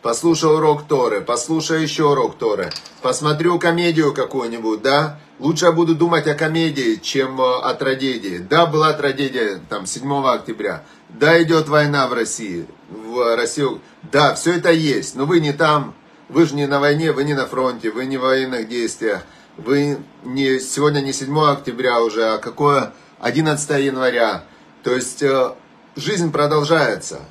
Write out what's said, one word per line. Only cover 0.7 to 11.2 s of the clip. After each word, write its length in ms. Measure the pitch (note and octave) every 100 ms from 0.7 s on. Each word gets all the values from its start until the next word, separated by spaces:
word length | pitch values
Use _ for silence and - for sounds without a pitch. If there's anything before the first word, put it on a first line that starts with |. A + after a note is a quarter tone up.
| D3 -
Торы, 340 | C#3+ A#2+ G#2
послушаю 580 | - - - D#3+ D#3 D#3+
ещё 300 | D3+ D#3 D3
урок 260 | C#3 A2+ -
Торы, 340 | A2+ G2+ F2+ - - -
посмотрю 580 | E3+ E3+ D3+ D3 E3 E3+
комедию 540 | E3+ E3+ F3 D#3+ D3
какую-нибудь, 680 | C3 B2+ C3+ A#2 A#2 A2 G#2+
да? 360 | C3+ C#3+ D3+ - - -
Лучше 260 | C#3+ D#3+
я 80 | F3
буду 220 | E3 E3+
думать 320 | D#3+ E3+ E3 D3+
о 80 |
комедии, 640 | D3 D#3+ D#3+ D#3+ C#3 A#2+ A2
чем, 440 | - C#3 C3 C3
э, 200 | B2+ B2+
о 100 | A#2+
трагедии. 640 | - C3+ C3 C3+ A#2+ G2+ F2+
Да, 300 | F#2 D#3 E3+
была 260 | D3+ D#3
трагедия, 680 | D3+ C#3+ C3 C3+ B2 G#2+ F#2 -
там, 160 | G#2 F#2+
седьмого 480 | - C3+ C#3 C3+
октября. 500 | A#2 - G#2+ G2+ D#2+ - - -
Да, 340 | A2+